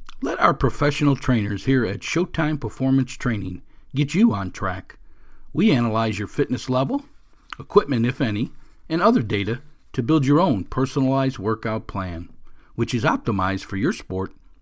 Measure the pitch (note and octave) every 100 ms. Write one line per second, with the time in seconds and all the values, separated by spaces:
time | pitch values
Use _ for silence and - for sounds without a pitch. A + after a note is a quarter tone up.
0 | - - C4+ - F#3 D3 B2+ - D3 C#3+
1 | D3 C3+ - A#2+ G2+ G2+ - C3+ G2+ -
2 | - E3+ F3+ - D3+ D3+ G#2+ - C3 C3+
3 | C3 - C3 G#2+ F#2 F2+ - - - C3
4 | C#3+ F3+ A3+ G2+ F#2+ - G2 F2+ - -
5 | - - - - - - G#3+ C3 A#2 A2
6 | A2+ G2+ G2+ - - B2+ - B2+ C#3 C#4+
7 | - - - - - - C#3 G3+ D3 B2
8 | A#2+ - B2 G#2 B2 - - - - E3
9 | G3 A#3+ G#2 G#2 G2 B2 - - - -
10 | A#2+ D#3 C3+ D3 F#3 G#2 - - C3 C#3+
11 | C3 C3+ C3+ C3 G2+ A2 A2+ A2 - G2
12 | F#2 E2+ E2+ - - - - - A2+ A#2+
13 | C#3 C4+ - G2 F#2 F#2+ - G2 C#3 -
14 | - F#2 F#2+ - - -